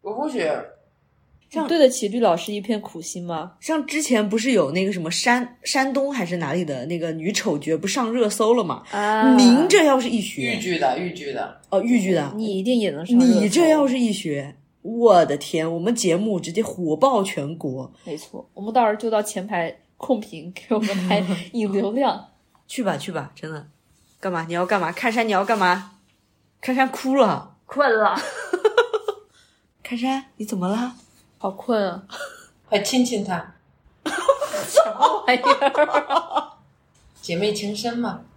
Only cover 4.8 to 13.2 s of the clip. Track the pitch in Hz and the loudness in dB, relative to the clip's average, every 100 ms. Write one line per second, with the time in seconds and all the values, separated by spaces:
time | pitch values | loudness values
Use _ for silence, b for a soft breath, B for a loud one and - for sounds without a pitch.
4.8 | 196 185 160 175 247 247 247 - - 277 | -2 -2 -4 -2 2 2 0 -10 -4 -2
5.8 | 269 269 277 269 175 175 151 165 160 135 | 0 0 -2 -4 -4 -4 -2 -4 -4 -6
6.8 | 120 170 165 160 165 208 208 147 147 160 | -6 -6 -6 -4 -4 -2 -2 -4 -2 -2
7.8 | 190 269 226 240 214 202 220 240 180 123 | -2 -2 -2 0 0 2 2 2 0 -6
8.8 | - 202 208 214 220 247 247 247 359 392 | -8 -4 0 4 6 8 8 6 6 6
9.8 | 311 262 240 233 185 - 247 214 180 165 | 6 4 2 -2 -4 -6 -4 -4 -4 0
10.8 | 135 131 180 - 143 120 98 - _ 196 | 0 0 -6 -8 -10 -8 -10 -12 _ 0
11.8 | 226 240 190 170 143 208 220 190 196 247 | 2 2 4 0 0 -6 -4 -2 0 0
12.8 | 202 143 175 240 | 0 -4 2 6